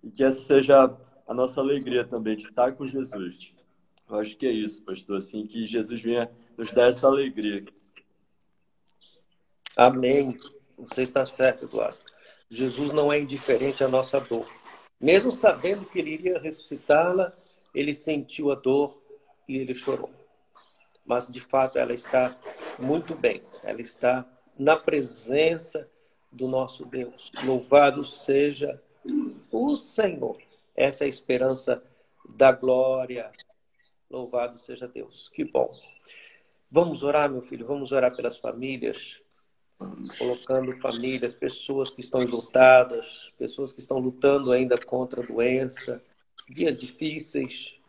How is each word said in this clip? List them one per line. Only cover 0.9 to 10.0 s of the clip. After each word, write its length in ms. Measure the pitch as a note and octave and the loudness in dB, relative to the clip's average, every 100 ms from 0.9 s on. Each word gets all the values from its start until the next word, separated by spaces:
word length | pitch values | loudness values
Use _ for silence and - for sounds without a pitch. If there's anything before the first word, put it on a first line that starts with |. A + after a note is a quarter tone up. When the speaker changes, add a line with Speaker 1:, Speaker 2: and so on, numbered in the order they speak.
| - - _ - | 2 -20 _ -8
Speaker 1:
a 80 | |
nossa 260 | A#2+ B2+ C3+ | -2 -2 0
alegria 440 | C3+ C#3+ B2 B2 | 0 0 0 -2
também, 320 | A#2 A#2+ A2 G#2+ | -2 -6 -4 -6
de 80 | |
estar 280 | - - B2+ | -6 -2 -2
com 140 | C3+ C3+ | -2 -8
Jesus. 680 | C3+ C3 G#2 F2 - - _ _ _ _ _ _ | -8 -8 -10 -10 -12 -20 _ _ _ _ _ _
Eu 80 | G#2+ | -8
acho 200 | G#2+ - | -8 -4
que 100 | C3 | -2
é 60 | |
isso, 300 | A2+ G#2 - | -2 -4 -8
pastor, 360 | - F#2 - G2 | -12 -12 -6 -8
assim, 280 | G2 G#2+ G#2+ | -6 -12 -10
que 200 | A#2 G#2+ | -8 -6
Jesus 340 | A2+ A2 A#2+ | -4 -6 -6
venha 300 | A2+ A#2+ A#2 - _ - | -4 -2 -4 -10 _ -14
nos 160 | A2 | 0
dar 160 | B2 B2 | 6 6
essa 180 | B2 C#3 | 6 4
alegria. 580 | C#3 C3+ G#2+ G#2 G2+ G2 _ _ - _ _ _ _ _ _ _ _ _ _ _ _ _ _ _ _ - - | 4 0 -4 -4 -4 -10 _ _ -20 _ _ _ _ _ _ _ _ _ _ _ _ _ _ _ _ -8 6
Speaker 2:
Amém. 600 | B2 B2+ | 6 6